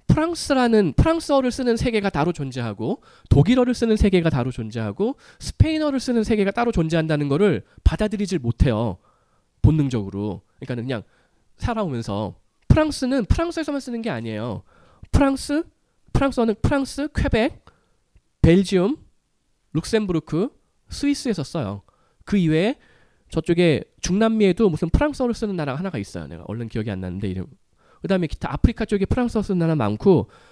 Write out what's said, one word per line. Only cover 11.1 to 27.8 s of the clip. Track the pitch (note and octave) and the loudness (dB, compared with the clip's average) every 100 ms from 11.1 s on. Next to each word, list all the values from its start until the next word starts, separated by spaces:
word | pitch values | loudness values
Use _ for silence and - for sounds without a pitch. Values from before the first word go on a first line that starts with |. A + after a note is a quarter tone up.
| _ _ _ _ _ | _ _ _ _ _
살아오면서 | - A3+ F#3+ B2 A2+ G2+ G#2+ - _ _ - | -6 -4 -4 -6 -4 -4 -6 -10 _ _ 2
프랑스는 | - D#4 C#4+ B3+ C4+ G#3 | 4 4 -2 -2 -2 0
프랑스에서만 | - E4+ E4 D#4 C#4+ | 0 0 -4 -6 -6
쓰는 | C4 A#3+ | -6 -8
게 | A3+ | -6
아니에요. | B2 A2+ G#2+ A#2+ G2+ - _ _ _ - | -6 -6 -6 -6 -8 -12 _ _ _ -2
프랑스, | - C#4 C4+ - D4 F4 _ _ _ _ | 2 2 0 -2 -4 -4 _ _ _ _
프랑스어는 | - C#4 B3+ A3+ G3+ | 0 0 2 0 0
프랑스, | - C#4+ C4 - D4 - | 0 0 -2 -6 -6 -4
퀘벡, | C#4+ A3+ B3+ - _ _ _ _ _ _ _ _ | 0 0 0 -4 _ _ _ _ _ _ _ _
벨지움, | D#3+ F3 F#3 F#3 F#3+ D#4 - _ _ _ _ _ _ | 6 6 4 2 0 -2 -10 _ _ _ _ _ _
룩셈부르크, | D#3 - A3 G#3 E3+ - D3+ A#3+ - _ _ _ | -6 -2 -2 0 -2 -2 -2 -2 -6 _ _ _
스위스에서 | - C#4+ C#4 C4 G3 | -4 -2 -2 -2 -4
써요. | C#3 E3+ G#2 G2 - _ _ _ - | -4 -6 -6 -8 -14 _ _ _ -2
그 | G3+ | 0
이외에 | E3 D#3 G3+ C#4 _ _ _ _ _ | 2 2 0 -2 _ _ _ _ _
저쪽에 | - - E3+ F3 C3+ - _ | -4 0 2 4 2 -2 _
중남미에도 | - F#3 A3 A3 G3+ F3+ A3 | -2 0 2 4 2 4 2
무슨 | D3+ E3 | 2 2
프랑스어를 | - D4+ C4+ B3 | 2 2 0 -4
쓰는 | A3 G#3+ F3+ | -2 -4 -4
나라가 | C#3+ C3 | -4 -4
하나가 | F#3+ B2+ | -6 -6
있어요. | G2+ F2+ D2 | -8 -10 -10
내가 | E2 - | -12 -10
얼른 | G#2+ A#2 | -8 -6
기억이 | A2+ A2 | -6 -6
안 | F#2+ | -6
나는데 | F#2 F2+ G2+ | -6 -6 -6
이름. | F#2 - - _ _ | -6 -8 -16 _ _